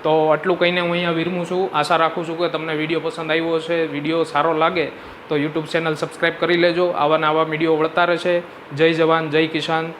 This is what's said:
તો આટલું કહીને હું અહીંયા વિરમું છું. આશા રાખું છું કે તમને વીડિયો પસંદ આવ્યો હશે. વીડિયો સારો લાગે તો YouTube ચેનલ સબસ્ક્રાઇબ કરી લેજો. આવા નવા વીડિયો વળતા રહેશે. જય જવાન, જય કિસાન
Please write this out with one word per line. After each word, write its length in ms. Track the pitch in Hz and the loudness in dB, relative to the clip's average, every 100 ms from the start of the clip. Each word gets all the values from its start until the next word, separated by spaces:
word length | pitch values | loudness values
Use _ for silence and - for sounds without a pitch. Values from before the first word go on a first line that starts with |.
તો 240 | 160 160 156 | 2 2 4
આટલું 320 | 151 185 170 | 2 2 2
કહીને 220 | 175 180 | 2 2
હું 100 | 175 | 0
અહીંયા 200 | 175 175 | 0 0
વિરમું 340 | 165 165 180 170 | 0 -2 -2 -4
છું. 240 | 185 185 | -2 -2
આશા 220 | 156 147 165 | 0 2 2
રાખું 320 | 160 160 160 | 2 0 -6
છું 120 | 165 | -4
કે 100 | 175 | -2
તમને 260 | 165 160 151 | -2 -4 -4
વીડિયો 240 | 156 165 | -2 -2
પસંદ 320 | 156 160 160 | -4 -8 -2
આવ્યો 240 | 160 165 165 | -2 0 -2
હશે. 300 | 160 170 160 | -2 -2 -2
વીડિયો 380 | 143 147 165 | -4 -2 0
સારો 300 | 160 143 151 | 0 2 2
લાગે 320 | 156 160 175 143 - - - - | 2 2 0 -4 -6 -18 -18 -4
તો 80 | 151 | 0
YouTube 280 | 147 156 151 | 0 -2 -2
ચેનલ 280 | 170 165 | -2 -2
સબસ્ક્રાઇબ 400 | 151 160 - 165 160 | -2 -4 0 -2 0
કરી 180 | 170 175 | 0 4
લેજો. 300 | 175 165 180 | 4 2 0
આવા 300 | 175 147 156 | 2 2 2
નવા 260 | 156 156 | 2 2
વીડિયો 340 | 156 156 160 160 | 0 0 0 2
વળતા 280 | 156 156 175 | 2 2 2
રહેશે. 360 | 170 175 175 175 - - 139 | 2 0 0 -2 -16 -14 2
જય 180 | 165 | 2
જવાન, 360 | 160 160 160 160 | 4 4 2 2
જય 180 | 151 160 | 2 2
કિસાન 460 | 160 151 160 165 165 | 0 -2 -2 -2 -8